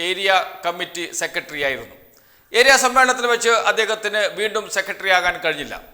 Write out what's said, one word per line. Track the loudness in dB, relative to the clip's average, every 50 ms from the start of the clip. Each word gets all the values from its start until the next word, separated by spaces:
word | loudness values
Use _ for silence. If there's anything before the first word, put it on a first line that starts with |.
| -6 -4
ഏരിയ | -4 0 2 2 2 2 2 -2 -6 -8 -6
കമ്മിറ്റി | -6 -4 -4 -8 -10 -8 -10 -10 -8 -6 -6
സെക്രട്ടറി | -6 -4 -4 -6 -8 -8 -6 -4 -2 -2
ആയിരുന്നു. | -2 -4 -8 -12 -18 -20 -20 _ _ _ _ _ _ _ _ _ 2
ഏരിയ | 4 6 6 6 6 4
സമ്മേളനത്തിൽ | 4 4 4 4 4 2 0 0 0 0
വെച്ച് | 0 2 2 2 4 2 2
അദ്ദേഹത്തിന് | 2 2 0 0 -2 -2 -4 -2 -2 0 0 -2 -2 -2
വീണ്ടും | -4 -4 -2 -4 -6 -4 -4
സെക്രട്ടറി | -4 -4 -4 -6 -4 0 2 4 4
ആകാൻ | 4 2 -2 -2 -2
കഴിഞ്ഞില്ല. | -4 -4 -4 -6 -10 -10 -12 -14 -18